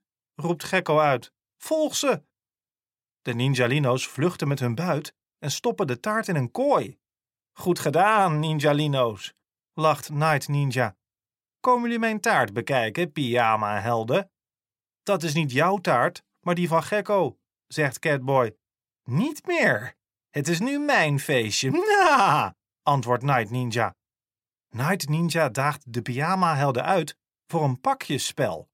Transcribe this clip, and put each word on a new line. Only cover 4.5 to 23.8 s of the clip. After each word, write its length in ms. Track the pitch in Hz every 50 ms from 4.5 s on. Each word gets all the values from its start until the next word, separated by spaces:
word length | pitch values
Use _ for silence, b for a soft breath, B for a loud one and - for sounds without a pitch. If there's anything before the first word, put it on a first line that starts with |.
| 139 131
hun 140 | 127 120 113
buit 400 | 113 170 180 147 147 151 - _ _ _ _ _ -
en 120 | - 147
stoppen 360 | 143 - - 240 226 233 196
de 140 | 135 123 -
taart 280 | - 214 214 226 214 -
in 80 | 175
een 140 | 147 123 113
kooi. 480 | - - 262 285 262 170 120 98 - _ _ _ _ _ _ _ _ _ _ _
"Goed 260 | _ - - 180 175 -
gedaan, 600 | - 156 147 160 190 208 220 208 196 180 151 151
Ninjalino's," 960 | 156 160 156 151 143 151 147 147 156 147 139 135 123 117 104 95 - - _ _ _ _ _ _ _ _
lacht 380 | - 165 156 156 147 147 - -
Night 380 | 151 143 156 160 151 131 - -
Ninja. 480 | 143 143 143 135 117 131 120 104 - _ _ _ _ _ _ _ _ _ _ _ _ _
"Komen 220 | - 254 247 240
jullie 160 | 240 233 233 226
mijn 220 | 226 226 220 208
taart 320 | - 233 202 147 120 107
bekijken, 600 | 101 120 113 - 139 127 113 110 95 165 180 165
pyjama-helden?" 1160 | - 160 139 117 117 123 120 113 110 107 107 104 104 101 98 120 120 113 110 113 139 190 190 _ _ _ _ _ _ _ _ _ _ _ _ _ _ _
"Dat 200 | - 202 202 180
is 120 | 160 165 143
niet 180 | 165 156 139
jouw 260 | 120 135 156 185 196 202
taart, 440 | - 180 143 120 131 170 - - _ _ _ _
maar 140 | - 175 175
die 140 | 175 175 156
van 140 | 165 165
Gekko," 560 | 151 - 208 208 202 - 208 196 170 127 - _ _ _ _ _ _
zegt 320 | - - 160 151 135 - -
Catboy. 580 | - 160 147 139 127 135 139 131 123 110 - _ _ _ _ _ _ _ _ _
"Niet 440 | - - 117 156 240 311 320 - -
meer. 500 | 359 349 330 254 180 127 107 120 127 - _ _ _ _ _ _ _
Het 180 | - 143 143 165
is 120 | 170 165
nu 180 | 214 262 285 285
mijn 420 | 294 294 262 208 165 151 143 135
feestje. 500 | - - 147 123 113 107 98 - 139 131 - 339 392
<laughs> 20 |
Na!" 680 | 427 415 403 370 320 285 254 196 180 143 147 113 95 - _ _ _ _ _
antwoordt 400 | - 151 143 135 117 120 123 113
Night 280 | 123 143 139 123 110 101
Ninja. 460 | 120 127 127 120 107 123